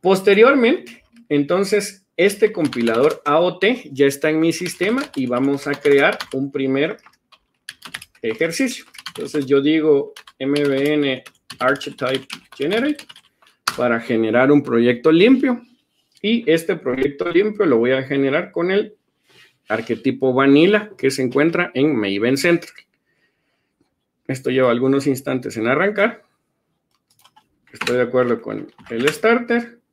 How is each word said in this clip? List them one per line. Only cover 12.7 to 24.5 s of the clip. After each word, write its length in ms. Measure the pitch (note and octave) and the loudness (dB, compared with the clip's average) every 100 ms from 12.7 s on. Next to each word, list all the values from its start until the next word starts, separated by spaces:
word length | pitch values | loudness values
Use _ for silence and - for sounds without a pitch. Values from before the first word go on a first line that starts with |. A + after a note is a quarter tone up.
| G#3+ C#4 D4 - - _ _ _ _ - - | -2 -2 -6 -10 -20 _ _ _ _ -8 -2
para 220 | B2 A#2 | 0 0
generar 520 | A#2 A2+ A2+ A#2+ C3 | -2 0 2 2 4
un 120 | D3 | 4
proyecto 480 | C#3 A#2 A#2+ B2 D#3+ | 2 2 2 2 2
limpio. 500 | E3 G#3+ C4+ C#4 A#3+ - _ _ _ _ _ | 4 6 4 2 -4 -8 _ _ _ _ _
Y 280 | G3+ A#3 A#3 | -2 -2 0
este 240 | D#3+ D#3+ E3 | 0 0 -6
proyecto 540 | C3+ B2 C#3 C#3 E3+ | -4 -2 -2 -2 -2
limpio 360 | E3+ G#3 G#3 F#3+ | 0 0 0 0
lo 120 | A#2 | 2
voy 140 | A#2+ | 2
a 120 | C3 | -2
generar 480 | C3 C#3 C#3 D3 - | -2 -2 0 -2 -4
con 200 | - F3 | -6 -2
el 240 | G3 G#3+ - _ _ _ _ _ _ _ | -2 -4 -12 _ _ _ _ _ _ _
arquetipo 680 | A2+ A#2 A2+ C3+ A#2+ C3 | -8 -4 -4 -2 -2 0
Vanilla 560 | B2+ C#3 C#3 F3 G#3 G#3 - | 2 4 6 4 2 -2 -4
que 140 | C3+ | -4
se 100 | C3+ | -2
encuentra 500 | B2+ C3 D#3 F3 F3 B2+ | -4 0 0 -2 -4 -2
en 200 | D3 B2+ | 0 0
Maven 420 | G2+ G2 A#2 C3+ | -2 -2 -2 0
Central. 360 | F3 E3+ - - _ _ _ _ _ _ _ _ _ _ _ _ _ _ - | 0 -2 -4 -20 _ _ _ _ _ _ _ _ _ _ _ _ _ _ -10
Esto 240 | C3 - | -6 -2